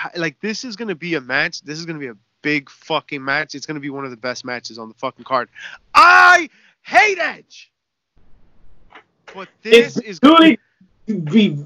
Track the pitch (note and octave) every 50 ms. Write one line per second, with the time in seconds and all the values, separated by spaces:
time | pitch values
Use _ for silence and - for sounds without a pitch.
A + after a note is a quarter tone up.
0 | - D#3 - F3 E3 D#3 C3+ _ - G#3 A3 - - B3+ G#3 F#3+ A#3 G#3+ F3+ C3+
1 | E3 F3 D#3+ D3 B2+ B2 C3 C#3+ D#3 F3 E3 - - C3+ D3+ D#3+ E3+ E3 E3 D3+
2 | C#3+ B2 A2 G2 _ _ _ _ - D3 D3+ D3 C#3 - - _ _ - D#3+ D3
3 | - - D3+ C#3 C3+ C#3 C#3 D3+ D3+ D3+ - C#3 B2+ - D#3 D3 C#3 C#3+ C3+ C#3
4 | C#3 C3 B2 A2 A#2+ B2+ B2 - - B2+ B2 A#2 - - A2+ A#2 A2+ A2 A2 _
5 | - C3 - _ A#2+ - C3+ B2+ A#2+ - _ - - - - - _ _ - -
6 | D#4+ F4 F4+ F4+ F4+ F4+ F4+ F4 E4 B3 _ _ _ _ _ _ _ - - F4
7 | G#4 G#4+ G4 F4 D#4+ C#4+ G#3 D#3+ _ _ - - - _ _ _ _ _ _ _
8 | _ _ _ _ _ _ - _ _ _ _ _ _ - - - - _ _ -
9 | _ _ _ _ _ - - F#3+ F#3 - _ _ _ G#3+ A3 A#3 A#3 - - -
10 | - A3 F#3+ D#3+ - C#4+ D#4+ E4 D#4+ D#4+ A#3+ - _ _ _ _ _ _ _ _
11 | _ - G#3+ F3+ D#3+ D3 E3+ A3+ G3+ F3 D3 C#3+ -